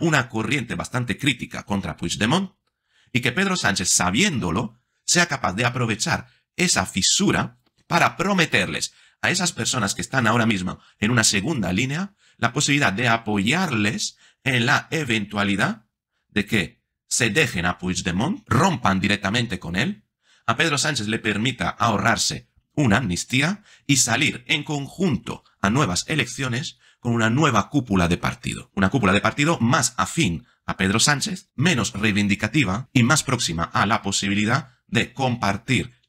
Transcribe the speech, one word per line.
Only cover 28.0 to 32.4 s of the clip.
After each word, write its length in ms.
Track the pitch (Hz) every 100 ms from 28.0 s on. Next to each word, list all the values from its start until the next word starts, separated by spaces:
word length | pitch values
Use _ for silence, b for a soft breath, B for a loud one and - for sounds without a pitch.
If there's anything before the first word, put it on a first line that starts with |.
| 85
de 120 | 85
partido. 520 | - - - - -
Una 160 | - 95
cúpula 220 | 135 92
de 80 | 101
partido 380 | - - 147 165
más 340 | 113 160 127 -
afín 500 | - - 107 82 b b -
a 100 | -
Pedro 240 | 95 110
Sánchez, 500 | 147 143 - 185 - -
menos 360 | 165 233 -
reivindicativa 960 | 98 113 101 101 98